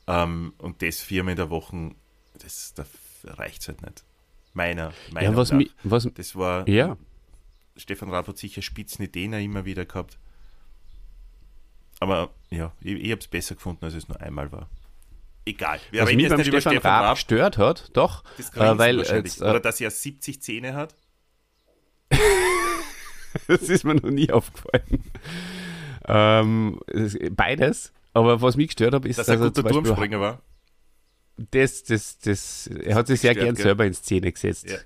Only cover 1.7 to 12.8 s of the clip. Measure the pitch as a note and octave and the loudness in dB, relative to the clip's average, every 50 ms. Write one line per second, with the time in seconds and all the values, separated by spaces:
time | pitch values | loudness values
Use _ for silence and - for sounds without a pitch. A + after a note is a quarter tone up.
1.7 | - F2 E2 D#2 - _ _ _ _ _ _ _ _ - - - - - - - | -12 -12 -12 -12 -14 _ _ _ _ _ _ _ _ -20 -20 -18 -16 -16 -16 -16
2.7 | - - C#2+ - - - - - - - - - - - - - - - - - | -14 -16 -16 -16 -18 -20 -20 -20 -20 -20 -20 -20 -16 -12 -12 -12 -12 -14 -14 -14
3.7 | - - - - - - - _ _ _ _ _ _ _ _ _ - F#2 F2 F2 | -14 -14 -16 -18 -18 -20 -20 _ _ _ _ _ _ _ _ _ -6 -4 -4 -2
4.7 | F2 E2+ E2 D#2+ - - - - D#2+ - F#2+ G2 G#2+ A#2+ B2 B2 C#3 C3+ C#3+ - | -2 -4 -6 -8 -10 -14 -18 -12 -6 -2 0 2 4 2 2 4 4 2 2 2
5.7 | - _ - G2+ A2 A#2+ A#2 - - - F2 - - F#2 F#2 F2+ F2+ F2+ F#2 G#2 | -2 _ -4 0 0 0 0 -2 -6 -10 -14 -12 -8 -4 -2 -2 -2 -2 0 2
6.7 | G2+ G#2+ C#3 - - - - - - - _ _ _ - - - _ _ _ _ | 4 4 4 2 -2 -8 -14 -20 -20 -20 _ _ _ -20 -20 -20 _ _ _ _
7.7 | _ - - - G2 F#2+ G2+ F#2 F2+ F2+ F2 - - - - G2 - G2+ F#2+ - | _ -18 -12 -12 -10 -10 -8 -6 -4 -4 -4 -6 -8 -12 -12 -14 -10 -10 -10 -10
8.7 | - - G#2 - - - G2+ F2+ - F2+ F#2 G2+ A2 G#2+ G2+ G2+ G#2 G2 F#2 G2 | -10 -12 -12 -12 -10 -10 -10 -8 -8 -6 -6 -6 -6 -6 -6 -6 -6 -6 -6 -8
9.7 | F#2 F#2 F2 - - F#2+ - - - - - - - - - - - - - - | -8 -8 -8 -8 -8 -10 -10 -10 -14 -20 -20 -20 -20 -20 -20 -20 -20 -20 -20 -20
10.7 | - - - - - - - - - - - - - - - - - - - - | -20 -20 -20 -20 -20 -20 -20 -20 -20 -20 -20 -20 -20 -20 -20 -20 -20 -20 -20 -20
11.7 | _ - _ _ - - F2+ F#2 F#2+ E2+ E2 - - - - - F2+ E2+ E2 D#2+ | _ -20 _ _ -10 -6 -2 0 0 0 -2 -4 -8 -14 -16 -10 -8 -6 -6 -8
12.7 | - - | -10 -10